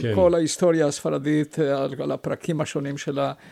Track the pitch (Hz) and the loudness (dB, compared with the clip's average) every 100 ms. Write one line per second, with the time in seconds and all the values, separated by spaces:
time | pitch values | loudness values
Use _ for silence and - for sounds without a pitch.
0 | 156 139 175 170 156 - 180 165 147 - | 0 4 4 4 0 2 2 4 2 0
1 | 160 151 139 151 147 - 143 139 139 139 | -4 -2 0 0 0 -2 0 0 -2 -4
2 | 143 135 - 147 - 156 151 151 139 143 | -4 -4 -4 -6 -4 -4 -2 -4 -6 -6
3 | - 139 139 139 - | -6 -2 -2 -4 -16